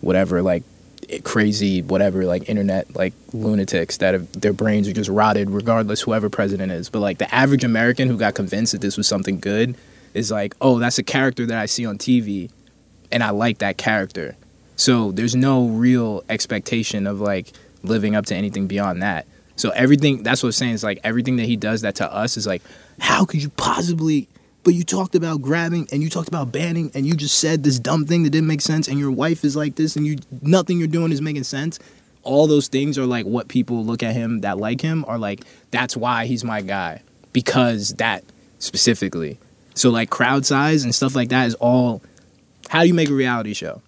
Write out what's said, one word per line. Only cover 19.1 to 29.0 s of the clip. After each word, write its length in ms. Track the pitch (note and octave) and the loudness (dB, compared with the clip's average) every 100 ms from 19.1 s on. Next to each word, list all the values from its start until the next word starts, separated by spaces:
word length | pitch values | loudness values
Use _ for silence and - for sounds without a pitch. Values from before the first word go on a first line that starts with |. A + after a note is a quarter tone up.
| E2 - - - - | -4 -6 -20 -20 -6
So 140 | - | -4
everything, 520 | - C3 C#3+ D3 C3 | 2 6 6 4 2
that's 180 | G#2+ B2+ | 0 0
what 100 | B2+ | 0
I'm 20 | |
saying, 220 | G#2+ B2 | 0 -2
is, 100 | A2+ | -2
like, 160 | G#2+ G2 | -2 -2
everything 320 | A2 A2+ A#2+ B2+ | -2 -2 0 0
that 80 | A2+ | 0
he 100 | A#2 | -2
does 240 | G#2 A2 | 0 -2
that 160 | G#2 G2 | -2 -4
to 180 | F2+ | -4
us 220 | G2 A2+ - | -2 -4 -4
is 100 | G#2+ | -4
like, 160 | F2+ - - - - | -4 -6 -20 -20 -6
"How 240 | - - | 0 2
could 180 | F#3+ D#3+ | 2 0
you 60 | C#3+ | -4
possibly, 800 | - - - E3+ E3+ D#3+ D3+ - _ _ _ | -4 -2 0 0 0 2 0 -2 _ _ _
but 120 | - | 2
you 100 | F3 | 4
talked 320 | E3+ F#3+ F#3 F3 | 2 -2 0 0
about 260 | E3 D#3 | 0 -4
grabbing, 460 | C3 D#3+ E3+ E3+ D#3 | -2 0 0 -2 -2
and 100 | C#3+ | -2
you 80 | D#3 | -2
talked 200 | F3 E3 | -4 -4
about 240 | E3+ B2+ | -4 -4
banning, 400 | - F3 E3+ D#3 | -4 -2 -2 -4
and 100 | C#3+ | -4
you 100 | C#3 | -2
just 260 | E3 C#3+ - | 0 0 0
said 240 | D#3 D#3 | 2 2
this 160 | C#3+ B2+ | 2 0
dumb 260 | A#2+ D#3+ D3 | 0 0 2
thing 160 | E3+ | 2
that 80 | D#3 | 4
didn't 160 | D#3 D#3+ | 2 2
make 140 | D#3 | 0
sense, 260 | - D#3 D#3 | 0 0 0
and 140 | C#3 | 0